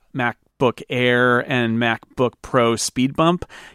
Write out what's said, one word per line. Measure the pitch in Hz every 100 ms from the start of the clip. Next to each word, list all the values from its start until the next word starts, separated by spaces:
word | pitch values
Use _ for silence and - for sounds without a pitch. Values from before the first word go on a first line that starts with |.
| _ 135
MacBook | 120 - _ - 123 - -
Air | 123 123 123 123 120
and | - 123 117 113
MacBook | 117 110 - - 123 -
Pro | - 131 117 113
speed | - 123 135 147
bump, | 165 175 - - -